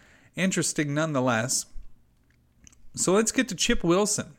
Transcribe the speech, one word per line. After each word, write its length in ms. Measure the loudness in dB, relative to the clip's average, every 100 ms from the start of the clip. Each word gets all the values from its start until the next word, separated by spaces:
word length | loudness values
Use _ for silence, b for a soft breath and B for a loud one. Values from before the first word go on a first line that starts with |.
| b b b
interesting 600 | -2 -2 0 -2 -2 -2
nonetheless. 720 | 0 0 0 2 0 0 -2 -4 -10 -12 -18 _ _ _ _ _ _ -20 _ -16
So 180 | -4 2
let's 200 | 2 2
get 160 | 0 -2
to 60 |
Chip 300 | -2 0 2
Wilson. 520 | 4 2 2 -2 -6